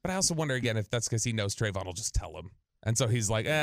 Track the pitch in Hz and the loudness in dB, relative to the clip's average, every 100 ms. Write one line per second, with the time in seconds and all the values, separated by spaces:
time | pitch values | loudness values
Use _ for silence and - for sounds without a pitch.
0 | 185 190 180 165 156 127 120 110 101 120 | 0 2 2 2 0 0 2 0 0 -2
1 | - 113 123 113 101 - 110 95 92 90 | 0 0 0 0 -2 0 -2 -2 -4 -6
2 | - - 87 82 85 - _ _ 110 117 | -2 -2 -2 -12 -14 -18 _ _ -2 2
3 | 123 120 104 110 113 156 | 2 2 2 0 2 2